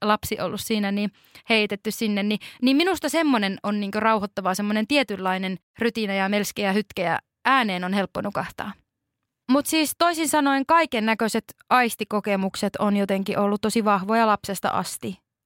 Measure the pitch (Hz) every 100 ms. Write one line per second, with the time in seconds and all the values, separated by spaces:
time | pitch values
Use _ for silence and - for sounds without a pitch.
0 | 208 208 - - 180 202 - 214 202 202
1 | 208 - _ - - 220 208 202 220 -
2 | 226 202 208 208 - - 254 277 359 359
3 | 294 320 311 240 196 196 202 208 202 208
4 | 220 220 202 - 185 185 208 214 220 285
5 | 262 190 190 185 190 185 _ - 233 226
6 | 208 196 190 208 196 - 202 202 208 -
7 | 170 156 - _ 240 262 220 180 180 202
8 | 185 - 202 - 170 - 208 - _ _
9 | _ _ _ _ - 269 285 320 294 -
10 | 339 330 311 311 277 269 269 330 320 233
11 | 220 220 226 226 - - - 247 233 -
12 | 214 208 208 196 190 - 202 - 208 202
13 | 196 196 196 - 202 208 220 233 214 202
14 | 190 226 220 202 - 190 - 95 185 -
15 | - 185 _ _